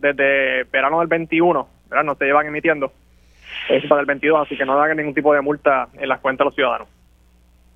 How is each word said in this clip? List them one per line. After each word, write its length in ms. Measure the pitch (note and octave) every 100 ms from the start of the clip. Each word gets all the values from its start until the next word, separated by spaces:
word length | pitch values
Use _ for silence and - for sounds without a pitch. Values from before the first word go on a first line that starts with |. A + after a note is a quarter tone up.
desde 600 | C#3+ C#3 C#3 C#3 C3 C3
verano 340 | B2 C3+ C3+ E3
del 100 | E3
veintiuno, 600 | E3 D#3+ E3 F3 D3+ B2+ _ -
¿verdad? 160 | B2+
No 100 | D3+
se 120 | C3+ C#3
llevan 200 | D3 D3+
emitiendo. 460 | D3+ D#3+ D3+ C3+ _ _ _ _ _ - - -
Es 160 | C3+ C#3+
para 140 | D3
el 60 | C#3
veintidós, 400 | C#3 D3 D#3 D3
así 100 | C#3
que 80 |
no 160 | C3 C#3
hagan 160 | D3+ D#3
ningún 180 | D3+
tipo 180 | C#3+ C#3+
de 60 | D3
multa 480 | C#3 D3 D3 C3+ B2
en 140 | - C3+
las 120 | C3
cuentas 240 | C3+ C3
de 0 | C#3
los 80 |
ciudadanos. 340 | C#3 B2+ A2+ G#2+ _ _ _ _ _ _ _ _